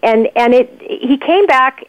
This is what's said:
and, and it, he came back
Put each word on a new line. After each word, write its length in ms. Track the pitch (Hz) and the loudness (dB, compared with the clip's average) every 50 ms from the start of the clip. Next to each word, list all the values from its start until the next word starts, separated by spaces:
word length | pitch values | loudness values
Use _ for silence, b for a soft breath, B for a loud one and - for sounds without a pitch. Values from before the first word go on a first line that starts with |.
| - | -2
and, 280 | 226 226 220 226 - - | 0 0 0 0 -2 -2
and 200 | - 240 240 247 | -2 0 2 2
it, 260 | 247 247 254 - - | 2 2 0 -6 -18
he 380 | - - - - - 247 285 269 | -14 -12 -10 -8 -4 -2 -2 -2
came 260 | - - 339 381 403 | -2 0 0 2 2
back 380 | 349 285 262 262 269 262 - - | 2 2 2 0 0 -2 -6 -14